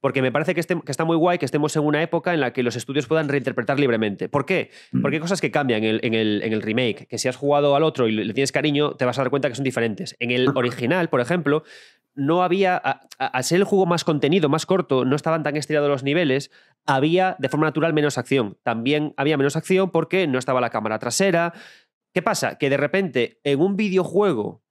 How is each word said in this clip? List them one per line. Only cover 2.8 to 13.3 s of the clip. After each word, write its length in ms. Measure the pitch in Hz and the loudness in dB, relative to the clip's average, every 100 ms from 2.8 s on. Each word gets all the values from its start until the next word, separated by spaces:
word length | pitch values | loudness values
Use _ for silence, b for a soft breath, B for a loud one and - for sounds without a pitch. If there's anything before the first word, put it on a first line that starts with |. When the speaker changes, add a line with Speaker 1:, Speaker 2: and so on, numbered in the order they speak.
| - 139 123 | -4 -6 -2
Speaker 1:
puedan 220 | 160 151 | -2 0
reinterpretar 500 | 143 123 - 120 139 | -2 -2 -4 -2 0
libremente. 500 | 139 113 107 95 90 | 2 2 0 -4 -4
¿Por 160 | 143 | -2
qué? 260 | 131 185 - B B | 0 -2 -4 B B
Speaker 2:
Mm. 120 | 131 | -2
Speaker 1:
Porque 160 | 139 151 | -2 -2
hay 20 | |
cosas 200 | 165 196 | -2 -2
que 120 | 143 | 0
cambian 320 | 151 135 110 | 0 0 0
en 60 | 110 | 0
el, 100 | 110 | 0
en 120 | 123 | 0
el, 280 | 113 110 104 | 0 0 0
en 100 | 113 | -2
el 100 | 110 | -4
remake, 440 | 104 110 123 101 - | -2 -2 -2 -4 -10
que 120 | 117 | -6
si 100 | 127 | -4
has 80 | 123 | -2
jugado 400 | 143 143 143 139 | 0 2 4 4
al 80 | |
otro 240 | 160 156 117 | 2 2 0
y 40 | |
le, 120 | 107 | 0
le 100 | 101 | -2
tienes 160 | 110 135 | -2 -2
cariño, 460 | 147 147 143 147 - | 0 0 0 0 0
te 80 | |
vas 140 | 127 127 | -2 -2
a 40 | |
dar 80 | 131 | -2
cuenta 180 | 139 139 | 0 -2
que 60 | |
son 100 | 117 | -2
diferentes. 520 | 135 120 117 98 185 - | -4 0 -2 -4 -10 -8
En 140 | 120 | -4
el 160 | 123 131 | 0 2
Speaker 2:
Ah. 40 | 139 | 2
Speaker 1:
original, 520 | 123 - 120 180 165 | -2 -2 -2 0 0
por 100 | 135 | 0
ejemplo, 420 | 120 175 143 151 B B B B _ | 0 0 0 0 B B B B _
no 280 | - 139 175 | -4 0 2
había, 340 | 180 185 190 180 | 2 2 2 0
a, 240 | - - _ - | -2 -6 _ -8
a, 80 | |
al 160 | 131 | -4